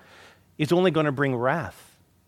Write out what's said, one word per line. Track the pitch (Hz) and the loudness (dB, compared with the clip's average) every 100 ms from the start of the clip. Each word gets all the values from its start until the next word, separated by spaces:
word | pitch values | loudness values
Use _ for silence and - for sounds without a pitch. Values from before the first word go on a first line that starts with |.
| - - - - _ - | -10 -20 -20 -20 _ -6
is | 151 | 0
only | 175 185 | 2 2
gonna | 151 151 | 2 0
bring | 135 139 123 | 0 -2 0
wrath. | 127 160 104 - - _ _ _ | -2 -2 -6 -14 -20 _ _ _